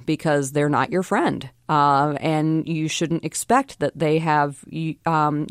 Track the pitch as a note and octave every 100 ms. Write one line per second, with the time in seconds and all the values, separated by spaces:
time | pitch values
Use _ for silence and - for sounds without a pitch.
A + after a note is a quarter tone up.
0 | - D#3 E3 C#3+ C3+ D3 D3 C3 C3+ F3+
1 | F#3 G3+ E3+ - C3 - - D3+ C#3+ C#3
2 | D3 C#3+ D#3+ D#3 D#3 D#3+ D#3 D#3+ D#3 -
3 | D#3+ E3 D3+ - - B3 F3+ - C#3+ -
4 | D#3 D#3 E3 D3+ D3 C#3 - D#3+ D#3+ -
5 | E3 D#3 D3+ D3 D#3